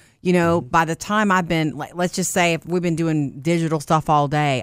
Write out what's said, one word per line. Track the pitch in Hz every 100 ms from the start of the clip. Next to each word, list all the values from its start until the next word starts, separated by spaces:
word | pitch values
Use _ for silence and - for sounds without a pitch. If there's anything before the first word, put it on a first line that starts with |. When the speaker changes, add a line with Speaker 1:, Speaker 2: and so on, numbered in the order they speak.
| _ _
Speaker 1:
You | 180
know, | 175 170 170
Speaker 2:
Mm-hmm. | 123
Speaker 1:
by | 165
the | 160 160
time | - 214 202
I've | 185 165
been, | 165 156 143
like, | 143
let's | 170 180
just | - 175
say | 196 175
if | 165 165
we've | 175
been | 175 160
doing | 165 156 139 139
digital | 147 170 165 156
stuff | - 160 147
all | 151 143
day, | 147 147 127